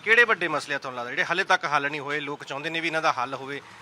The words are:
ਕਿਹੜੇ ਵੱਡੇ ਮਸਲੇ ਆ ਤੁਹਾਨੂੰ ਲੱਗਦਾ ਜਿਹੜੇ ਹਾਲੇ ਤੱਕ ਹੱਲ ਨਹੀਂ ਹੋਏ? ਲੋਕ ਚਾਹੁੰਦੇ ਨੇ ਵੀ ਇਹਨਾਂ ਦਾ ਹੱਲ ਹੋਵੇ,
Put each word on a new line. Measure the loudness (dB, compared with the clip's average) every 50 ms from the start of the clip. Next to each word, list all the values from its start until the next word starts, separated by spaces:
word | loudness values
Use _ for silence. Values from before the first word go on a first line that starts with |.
| 0
ਕਿਹੜੇ | 4 6 6 6
ਵੱਡੇ | 6 4 2 2 0
ਮਸਲੇ | -2 -2 -2 -2 -4
ਆ | -4
ਤੁਹਾਨੂੰ | -4 -6 -8 -6
ਲੱਗਦਾ | -6 -4
ਜਿਹੜੇ | -2 -2 0
ਹਾਲੇ | 0 0 0 4
ਤੱਕ | 4 2 2 4
ਹੱਲ | 2 0 2 2 0
ਨਹੀਂ | -2 -4
ਹੋਏ? | -4 -4 -4 -4
ਲੋਕ | -4 -6 -8 -8 -8
ਚਾਹੁੰਦੇ | -8 -8 -6 -6 -4
ਨੇ | -4 -2
ਵੀ | -2
ਇਹਨਾਂ | -2 -2 2
ਦਾ | 2 2
ਹੱਲ | 2 2 -2 -4 -4
ਹੋਵੇ, | -8 -8 -8 -10 -10 -12 -14 -20 -20